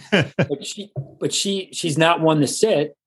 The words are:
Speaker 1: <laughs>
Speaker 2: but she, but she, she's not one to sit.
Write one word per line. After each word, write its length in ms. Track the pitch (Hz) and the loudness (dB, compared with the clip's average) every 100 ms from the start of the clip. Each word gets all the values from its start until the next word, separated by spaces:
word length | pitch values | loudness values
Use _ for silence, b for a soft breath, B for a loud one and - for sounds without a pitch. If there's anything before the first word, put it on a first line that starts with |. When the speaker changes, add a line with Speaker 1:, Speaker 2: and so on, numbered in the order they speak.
Speaker 1:
<laughs> 80 | - | 0
Speaker 2:
but 520 | 196 139 - 139 143 | 0 2 -2 -4 -4
she, 280 | - - - - - - | -8 -14 -12 -12 -14 -8
but 140 | 190 | -6
she, 360 | - 202 196 185 | -4 -4 -4 -6
she's 240 | - 170 147 | -6 -4 2
not 240 | 165 165 | 2 4
one 200 | 160 156 | 4 4
to 60 | 131 | 2
sit. 480 | - 220 156 151 - | 0 2 2 -2 -8